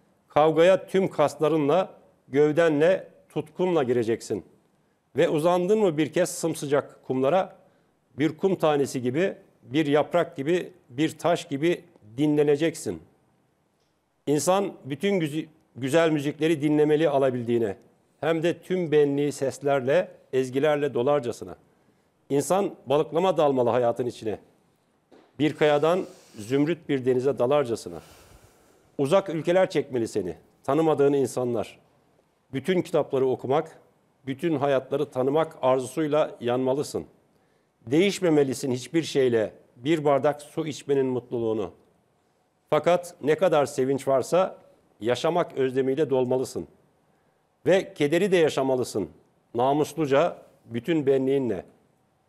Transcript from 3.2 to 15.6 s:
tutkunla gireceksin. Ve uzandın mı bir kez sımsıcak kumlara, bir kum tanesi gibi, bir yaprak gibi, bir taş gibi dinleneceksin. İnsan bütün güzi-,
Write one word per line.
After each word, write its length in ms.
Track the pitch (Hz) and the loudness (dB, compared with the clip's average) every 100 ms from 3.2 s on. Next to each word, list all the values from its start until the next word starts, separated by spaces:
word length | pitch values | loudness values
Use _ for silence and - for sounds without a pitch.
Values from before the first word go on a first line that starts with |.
| _ | _
tutkunla 540 | 156 - - 180 165 | -10 -8 -4 0 0
gireceksin. 640 | 123 123 110 113 - 107 - _ _ _ _ _ _ 127 | 2 0 0 -2 -4 -8 -8 _ _ _ _ _ _ -2
Ve 120 | 160 | 0
uzandın 500 | 156 170 180 180 220 | 2 0 0 2 2
mı 180 | 202 151 | 2 0
bir 160 | 151 | -2
kez 160 | - 170 | -2 -2
sımsıcak 720 | - 170 147 147 143 135 - - | -2 -6 -6 -2 -2 -2 -8 -6
kumlara, 500 | 131 131 180 - - _ _ _ _ _ - | -2 0 0 -2 -8 _ _ _ _ _ -4
bir 180 | 156 160 | -4 -2
kum 200 | 190 185 | -2 0
tanesi 460 | 160 147 135 135 | 0 0 0 -2
gibi, 320 | 123 135 190 - - _ | -4 -2 -2 -4 -16 _
bir 240 | 117 135 147 | -6 -2 2
yaprak 500 | 143 147 175 170 - | 2 2 0 -2 -4
gibi, 360 | 135 175 - - _ | -2 -2 -4 -14 _
bir 280 | 120 156 - | -4 -4 -2
taş 300 | 156 170 - | 0 0 -2
gibi 360 | 139 165 - - _ 104 113 | -4 -2 -2 -6 _ -12 -2
dinleneceksin. 840 | 151 147 147 143 165 160 117 82 - _ _ _ _ _ _ _ _ _ _ _ - | 0 2 2 2 0 -4 -8 -10 -12 _ _ _ _ _ _ _ _ _ _ _ -2
İnsan 460 | 147 175 190 196 - | 0 2 0 0 -8
bütün 360 | 127 143 202 196 | -12 -6 -2 0
güzi-, 280 | 156 156 - _ | -2 -6 -10 _